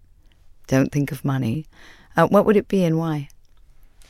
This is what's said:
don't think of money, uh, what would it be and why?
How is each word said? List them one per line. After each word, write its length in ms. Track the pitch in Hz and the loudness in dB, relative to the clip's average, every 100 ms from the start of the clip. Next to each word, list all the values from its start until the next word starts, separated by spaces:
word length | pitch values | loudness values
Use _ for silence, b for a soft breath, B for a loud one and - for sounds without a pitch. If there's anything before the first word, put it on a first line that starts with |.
| _ _ _ _ - - - | _ _ _ _ -20 -20 -2
don't 260 | 135 139 | 0 0
think 180 | 147 139 | -2 -4
of 140 | 139 143 | -4 -4
money, 420 | 135 120 131 - b b b b - | -2 -2 -4 -8 b b b b 0
uh, 100 | 165 | 2
what 200 | 202 196 | 4 4
would 100 | 208 | 2
it 140 | - | 0
be 160 | 196 170 | 0 0
and 120 | 160 | 0
why? 300 | 165 151 143 - - - - - - - - | -2 -4 -8 -16 -20 -20 -20 -20 -20 -20 -20